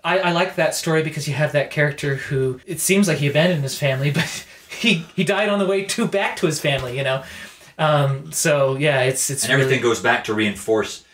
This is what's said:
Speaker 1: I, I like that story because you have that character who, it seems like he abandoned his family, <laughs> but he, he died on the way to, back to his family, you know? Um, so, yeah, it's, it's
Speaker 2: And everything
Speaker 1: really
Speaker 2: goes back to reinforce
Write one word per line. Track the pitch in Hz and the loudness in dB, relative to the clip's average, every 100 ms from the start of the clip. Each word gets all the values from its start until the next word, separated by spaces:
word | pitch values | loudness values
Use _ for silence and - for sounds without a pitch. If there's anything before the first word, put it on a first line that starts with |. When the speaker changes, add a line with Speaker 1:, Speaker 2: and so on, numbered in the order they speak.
Speaker 1:
I, | 170 175 | -2 0
I | 175 | 2
like | 170 185 - | 2 0 0
that | 156 | 0
story | - 170 160 | 0 0 0
because | 156 147 143 | 0 -4 -4
you | |
have | 131 151 | -2 0
that | 147 - | 0 0
character | 156 147 143 143 | 0 0 0 -4
who, | 135 - 135 131 127 - | -4 -2 -2 -2 -4 -8
it | 165 | -4
seems | - 196 196 | 2 4 4
like | 147 | 2
he | 143 | 2
abandoned | 147 175 160 | 4 4 2
his | 135 - | -2 -2
family, | 143 131 143 | -2 0 0
<laughs> | 151 | 0
but | - - - - - | -2 -6 -12 -20 -18
he, | - 226 165 - - | -2 0 0 -2 -2
he | |
died | 180 196 208 | 0 0 0
on | 202 | 2
the | 185 | 2
way | 196 | 0
to, | 196 - 202 | -2 -2 0
back | 196 233 - | 0 -2 -2
to | 170 | -2
his | 147 | 0
family, | 151 135 127 127 | -2 -2 -4 -4
you | |
know? | 135 135 - - - - - - | -2 -4 -6 -16 -18 -20 -16 -2
Um, | 156 147 139 135 156 | 2 4 2 0 -6
so, | - 165 147 135 135 | -2 2 2 2 2
yeah, | 147 135 | 2 2
it's, | 131 131 - | 2 0 -2
it's | 135 | -4
Speaker 2:
And | - | 0
everything | 135 131 127 | 2 2 2
Speaker 1:
really | |
Speaker 2:
goes | 117 104 | 2 2
back | 120 123 | 0 0
to | - | -2
reinforce | 107 104 98 - 110 98 - - | -2 -2 -2 0 0 0 -8 -18